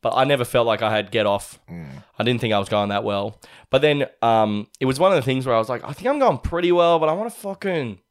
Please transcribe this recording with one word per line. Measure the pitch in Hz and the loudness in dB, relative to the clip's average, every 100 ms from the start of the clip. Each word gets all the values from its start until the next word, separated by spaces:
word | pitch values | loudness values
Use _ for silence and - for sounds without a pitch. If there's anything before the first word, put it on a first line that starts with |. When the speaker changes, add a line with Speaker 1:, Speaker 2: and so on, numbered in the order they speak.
Speaker 1:
But | 123 - | -2 0
I | |
never | 135 143 120 | 2 0 0
felt | 127 117 | 0 0
like | 107 | 0
I | 110 | 0
had | 107 98 | -2 -2
get | 110 104 | -2 0
off. | 101 - - _ | -2 -6 -20 _
Speaker 2:
Mm. | 87 76 67 - - | -16 -14 -18 -20 -4
Speaker 1:
I | |
didn't | 113 123 | -2 0
think | 120 | 0
I | 104 | 0
was | 98 | 0
going | 104 101 | -2 0
that | 101 | -2
well. | 107 101 104 - - - _ | -2 -4 -6 -10 -20 -20 _
But | 135 | 2
then, | 151 143 135 _ | 2 2 -2 _
um, | 117 113 107 104 104 - | 2 4 2 0 -8 -4
it | 131 | -4
was | 131 | 2
one | 185 | 2
of | 180 | 2
the | |
things | 127 131 | 0 -2
where | 127 | 0
I | 113 | 0
was | 110 | 0
like, | 120 | -6
"I | - | -8
think | 143 240 | -6 -4
I'm | 294 | 2
going | 254 131 | 2 0
pretty | - 170 175 | -4 0 4
well, | 175 170 165 | 6 4 4
but | 156 | 2
I | |
wanna | 170 226 | -2 -6
fucking | - 202 196 196 170 123 95 _ | -10 -12 -8 -4 -4 -6 -10 _